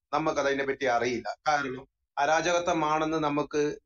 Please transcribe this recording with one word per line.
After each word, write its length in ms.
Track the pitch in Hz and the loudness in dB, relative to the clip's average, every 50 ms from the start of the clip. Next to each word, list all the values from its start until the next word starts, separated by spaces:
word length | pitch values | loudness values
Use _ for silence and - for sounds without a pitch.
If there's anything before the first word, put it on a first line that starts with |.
| _ _ | _ _
നമുക്കത് 340 | 143 151 156 156 147 147 139 | -4 -2 0 0 0 0 0
അതിനെ 180 | 139 135 139 139 | 0 0 0 -2
പറ്റി 200 | 135 135 135 139 | -2 -2 -2 0
അറിയില്ല. 440 | 127 117 117 120 123 120 110 - 104 - - - | 0 2 2 2 0 -2 -4 -6 -8 -10 -4 -2
കാരണം 400 | 151 147 143 135 131 127 127 - - _ _ _ _ _ | 0 0 0 0 -4 -8 -10 -12 -16 _ _ _ _ _
അരാജകത്വമാണെന്ന് 1040 | 135 143 147 160 165 156 175 175 175 175 180 175 160 151 151 156 160 160 156 160 160 151 | -2 2 2 2 2 2 2 0 2 2 0 0 0 2 2 2 0 0 0 0 0 0
നമുക്ക് 380 | 147 147 147 143 - - 151 147 147 139 - - | 0 0 -2 -2 -2 -2 0 0 0 -2 -6 -12